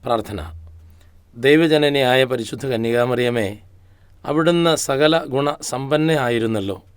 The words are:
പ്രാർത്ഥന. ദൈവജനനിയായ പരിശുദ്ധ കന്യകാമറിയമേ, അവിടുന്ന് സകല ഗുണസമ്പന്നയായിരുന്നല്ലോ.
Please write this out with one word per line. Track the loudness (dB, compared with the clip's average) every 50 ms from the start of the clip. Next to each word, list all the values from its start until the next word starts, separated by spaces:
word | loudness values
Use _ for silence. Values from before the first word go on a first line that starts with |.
| _
പ്രാർത്ഥന. | -2 -2 -2 -2 -6 -8 -10 -10 -12 -14 -18 -20 -20 -20 -20 -20 -20 -20 -20 -20 -20 -20 -20 _ _ -16
ദൈവജനനിയായ | -2 2 4 4 6 6 4 4 4 2 2 2 2 2 2 4 2 2
പരിശുദ്ധ | 2 0 -4 -6 -8 -8 -8 -6
കന്യകാമറിയമേ, | -4 -4 -2 -2 0 0 0 0 0 0 0 0 0 0 -2 -2 -4 -6 -10 -16 -20 -20 -20 -20 -20 -20 _ -20 -20 -20 -16 -8
അവിടുന്ന് | -4 -2 0 2 2 2 2 2 2 0
സകല | 0 -2 -2 0 2 2 2 2 2 0
ഗുണസമ്പന്നയായിരുന്നല്ലോ. | -2 -4 -2 -2 -2 -4 -6 -8 -8 -8 -6 -4 -2 0 0 2 2 2 2 0 0 0 0 0 0 -2 -2 -4 -6 -8 -10 -12 -20 -20